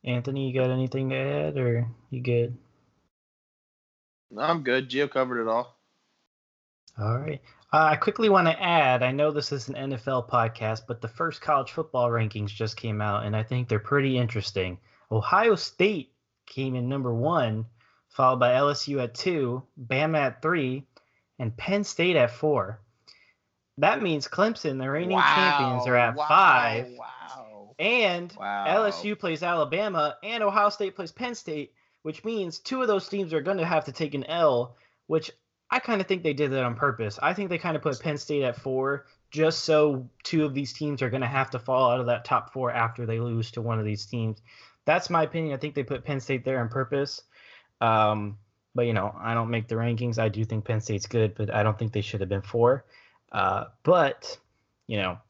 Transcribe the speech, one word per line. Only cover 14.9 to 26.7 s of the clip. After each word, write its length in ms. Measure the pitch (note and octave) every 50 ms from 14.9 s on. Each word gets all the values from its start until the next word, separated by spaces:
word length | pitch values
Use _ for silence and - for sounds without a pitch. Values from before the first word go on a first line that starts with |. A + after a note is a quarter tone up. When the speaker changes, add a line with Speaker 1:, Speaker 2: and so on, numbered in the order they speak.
| _ _ _ _
Speaker 1:
Ohio 440 | A2+ A2 G#2+ - - G3 A3+ A#3 G#3
State 580 | E3 - - - - F3+ G#3 G#3+ D#3+ C3 _ _ _ _ _ _ _ _
came 300 | - - C3 C3+ C3+ B2+
in 120 | B2+ A#2+
number 260 | B2 C3+ C#3 C3 B2 A#2
one, 520 | A#2 B2 D#3 F3 D#3+ B2+ A2+ A2 A2 A2+ - _ _ _ _ _ _ _
followed 320 | _ _ - C3 B2+ C3 B2
by 140 | B2 A#2+ B2
L 160 | C3 C#3+ D3
S 180 | D3 C#3 -
U 140 | D3 C#3+ C3+
at 120 | B2 A#2 -
two, 500 | - - F#3 F3+ D#3 C3+ A#2+ B2 C3 - _ _ - B2+
Bama 320 | A#2 C3 C3 D3+ D#3 D#3+ D3+
at 220 | C#3 C3 A#2 -
three, 440 | - D#3+ F3 E3+ C#3 B2+ C3 C#3 C#3 _ _ - _ _ _ _ _ _ _
and 200 | - B2+ A2+ A2+
Penn 260 | - - - G3 G3+ G3+
State 320 | - - - E3+ F3+ F3+
at 160 | D3 A#2+ A#2
four. 480 | - - - D#3 D3 B2 F#2 F#2+ A2+ - - _ _ _ _ - - _ _ _ _ _ _ _ _ _ _ _ _ -
That 220 | C#3+ F#3 A#3+ -
means 240 | A3 F3+ D#3 D3 C3+
Clemson, 540 | - - - G3+ A3+ A3+ - - D#3 C3 C3
the 100 | C3 C3+
reigning 280 | C#3 D#3 F3 F3+ F#3
Speaker 2:
Wow, 180 | - C#3 C#3+ D3
Speaker 1:
champions, 520 | D3 D3 D3 D3 C#3+ C#3 C3 B2+ B2 B2
are 100 | B2+ B2
at 180 | A#2+ A#2+ A2+ A#2+
Speaker 2:
wow, 120 | C#3+ D3+ D3+
Speaker 1:
five. 580 | D3+ F3+ G3 F3 C#3 B2 A#2+ A#2